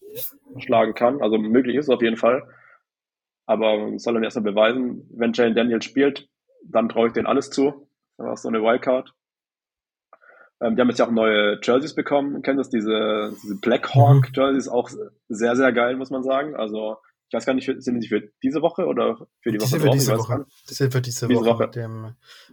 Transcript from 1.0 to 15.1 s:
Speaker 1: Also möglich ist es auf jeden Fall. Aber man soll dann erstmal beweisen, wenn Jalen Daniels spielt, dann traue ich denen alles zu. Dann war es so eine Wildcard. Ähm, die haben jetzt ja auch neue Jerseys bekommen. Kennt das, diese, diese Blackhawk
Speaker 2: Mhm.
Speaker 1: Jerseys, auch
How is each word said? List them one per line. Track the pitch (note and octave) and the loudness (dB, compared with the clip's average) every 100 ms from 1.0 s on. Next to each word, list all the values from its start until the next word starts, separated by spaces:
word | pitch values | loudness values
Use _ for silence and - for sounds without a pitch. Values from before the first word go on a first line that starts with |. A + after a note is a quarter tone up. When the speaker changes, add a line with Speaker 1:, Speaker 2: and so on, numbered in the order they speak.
| A#2+ C#3+ | 0 2
Speaker 1:
Also | A2+ A2 | 0 0
möglich | G#2+ A#2+ B2+ B2 | 2 2 2 -2
ist | D3 | 0
es | |
auf | A#2+ | 2
jeden | A#2 A2+ | 2 2
Fall. | A#2 C3 - - _ _ _ _ _ _ _ _ - | 2 0 -4 -20 _ _ _ _ _ _ _ _ -2
Aber | G#2+ A2 G#2+ | 0 2 0
man | G#2+ G#2 | -2 -6
soll | A#2+ | -2
dann | A#2 | -2
erstmal | A2 B2 G#2 | -2 -2 -2
beweisen, | G2+ A2 B2+ B2 - - | 2 2 2 -4 -6 -14
wenn | A2+ A#2 | -4 -2
Jalen | A2+ A#2 | 2 2
Daniels | A2+ A#2+ A2+ | 2 2 0
spielt, | - C3+ C#3 C#3 - _ _ _ | -2 0 0 0 -12 _ _ _
dann | - A2+ A2+ | -2 0 0
traue | A2+ A#2 | 2 2
ich | |
denen | A#2 G#2+ | 0 0
alles | C3 C3 | 0 0
zu. | - C#3 C#3+ - _ _ - | 0 0 -2 -14 _ _ -12
Dann | A#2+ | -10
war | |
es | A#2 | -8
so | A#2+ | -4
eine | A2+ | 0
Wildcard. | A2 B2+ C3 B2+ - _ _ _ _ _ _ _ _ _ _ - _ - - _ | 2 2 2 -2 -2 _ _ _ _ _ _ _ _ _ _ -20 _ -20 -20 _
Ähm, | A#2+ | -2
die | A2+ | 0
haben | B2 | 0
jetzt | A#2 | 2
ja | A#2 | 2
auch | |
neue | A2+ A2 G#2+ G#2 G#2 | 4 4 4 2 0
Jerseys | - B2 D3+ | 0 0 0
bekommen. | - D3+ C#3+ C#3 C#3 | -4 0 0 0 -4
Kennt | C#3 C3+ | -2 -2
das, | B2+ | -2
diese, | A#2 G#2+ G#2+ G#2+ G#2+ G#2+ A2+ | -2 0 0 0 -2 -4 -10
diese | G#2+ G2 | -10 -4
Blackhawk | A#2+ A#2+ - C3 A#2 C#3 B2+ | 0 0 2 6 8 6 4
Speaker 2:
Mhm. | |
Speaker 1:
Jerseys, | C3+ C#3 C#3 A#2 | 0 0 0 -2
auch | B2 - - G#2+ | -4 -4 -10 -16